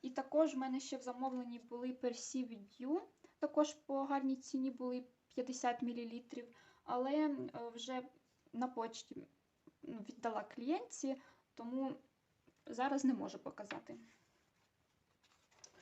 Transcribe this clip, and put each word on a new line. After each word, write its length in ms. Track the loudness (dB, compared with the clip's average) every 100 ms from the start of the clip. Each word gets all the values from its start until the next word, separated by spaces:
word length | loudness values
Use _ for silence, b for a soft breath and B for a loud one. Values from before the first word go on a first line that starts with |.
І 80 | -4
також 460 | -4 2 6 6 6
в 20 |
мене 220 | 0 0
ще 180 | -2 -4
в 40 |
замовленні 580 | -4 -2 -2 -2 -6 -8
були 340 | -8 -4 -4
Персів 560 | 0 -2 -2 -4 -2 -2 -6 -14 -8
Дю, 220 | 0 0 -2 _ B B
також 340 | 0 6 4
по 300 | 4 _ 0
гарній 320 | 2 2 2 0
ціні 360 | -2 0 0
були 340 | 0 -2 -2 -4 _ _
п'ятдесят 540 | -2 -2 2 2 2
мілілітрів, 760 | 0 -2 -4 -6 -8 -10 -10 B B B
але, 280 | -2 0 4
е, 560 | 6 4 4 -2 -4 -8
вже 400 | -6 -4 -4 -4 -12 _ _ _
на 140 | -2 -2
почті, 600 | 0 -4 -4 -10 -12 -12 _ _ _ -20 _
ну, 160 | -10 -8
віддала 460 | -8 -4 -2 -2
клієнтці, 760 | -4 -6 0 0 0 -4 -2 -2 B B B -12
тому 400 | -4 0 0 -2 -12 _ _ _ -20 _ -10
зараз 400 | 0 4 6 6
не 80 |
можу 260 | 4 0 -6
показати. 600 | -8 -8 -8 -8 -8 -14 -16 -20 _ _ _ _ _ _ _ _ _ _ _ _ _ -20 -20 B